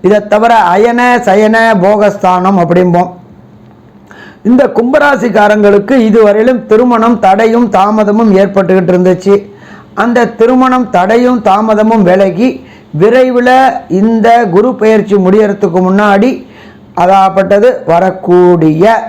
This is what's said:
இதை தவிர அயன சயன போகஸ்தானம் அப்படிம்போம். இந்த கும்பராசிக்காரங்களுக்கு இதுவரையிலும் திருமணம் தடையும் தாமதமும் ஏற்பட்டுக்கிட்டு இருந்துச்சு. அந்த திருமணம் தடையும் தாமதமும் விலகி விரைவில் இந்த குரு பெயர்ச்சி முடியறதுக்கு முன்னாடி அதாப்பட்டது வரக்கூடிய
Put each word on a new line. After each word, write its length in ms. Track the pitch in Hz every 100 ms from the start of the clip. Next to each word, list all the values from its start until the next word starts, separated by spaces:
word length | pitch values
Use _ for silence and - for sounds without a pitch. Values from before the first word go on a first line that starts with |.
| 190
இதை 120 | 208 208
தவிர 180 | 208 233 226 180
அயன 260 | 180 233 240 247 247 226
சயன 280 | 196 214 226 226 208
போகஸ்தானம் 760 | 185 208 208 202 185 180 180 196
அப்படிம்போம். 460 | 170 175 180 175 180 - - - - - - - - - - - - - 208
இந்த 120 | 254 269 -
கும்பராசிக்காரங்களுக்கு 1200 | 240 294 285 269 233 208 208 214 202 202 202 262 220
இதுவரையிலும் 520 | 220 214 208 240 247 -
திருமணம் 480 | 214 247 233 226 233
தடையும் 420 | 190 196 226 233 233 190
தாமதமும் 560 | 202 220 208 208 226 190
ஏற்பட்டுக்கிட்டு 520 | 196 196 180 190 175
இருந்துச்சு. 420 | 180 185 180 196 202 - - - - - -
அந்த 260 | 233 240 233 -
திருமணம் 460 | 226 254 262 254 233 180
தடையும் 440 | 190 240 247 247 196
தாமதமும் 580 | 196 220 208 220 226 175
விலகி 400 | 185 196 175 254 - - - - 151
விரைவில் 560 | 208 247 254 247 247 254 262 - - 190
இந்த 280 | 220 226 220 233 220
குரு 160 | 175 247 226
பெயர்ச்சி 360 | 220 220 208 202 185
முடியறதுக்கு 540 | 208 208 196 202 180 185
முன்னாடி 440 | 190 208 202 247 - - - - - - -
அதாப்பட்டது 680 | 180 196 190 175 185 202 208 170 -
வரக்கூடிய 1000 | 170 190 185 - 180 180 175 160 156 202 226